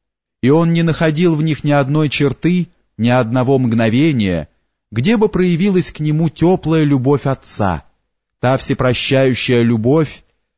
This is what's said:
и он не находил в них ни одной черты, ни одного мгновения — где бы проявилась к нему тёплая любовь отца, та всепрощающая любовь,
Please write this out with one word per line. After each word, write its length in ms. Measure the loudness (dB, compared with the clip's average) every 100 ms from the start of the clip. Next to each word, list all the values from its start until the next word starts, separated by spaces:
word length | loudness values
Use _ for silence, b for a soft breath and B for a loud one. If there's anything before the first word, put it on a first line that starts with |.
| _ _ _ _
и 80 | 2
он 200 | 2 2
не 120 | 0
находил 520 | 0 0 -2 0 0 0
в 60 |
них 220 | -2 -2
ни 80 | 0
одной 380 | 0 0 0 -2
черты, 580 | 0 -2 -2 -2 -2 -4 _ _ -4
ни 100 | 0
одного 480 | 0 0 0 0 0
мгновения — 920 | 0 0 0 2 0 0 -2 -2 -6 _ _ _ _
где 260 | -4 0 2
бы 120 | 0
проявилась 640 | 0 0 0 0 0 -2
к 80 | -4
нему 300 | -4 -2 -2
тёплая 540 | 0 0 0 0 0
любовь 420 | 2 0 0 0 -2
отца, 600 | -6 -6 -4 -4 -4 -8 _ _ _ _ _
та 180 | -2 -2
всепрощающая 1080 | -2 -2 -2 -2 0 2 2 0 0 2
любовь, 600 | 2 0 2 2 0 -6 _ _ _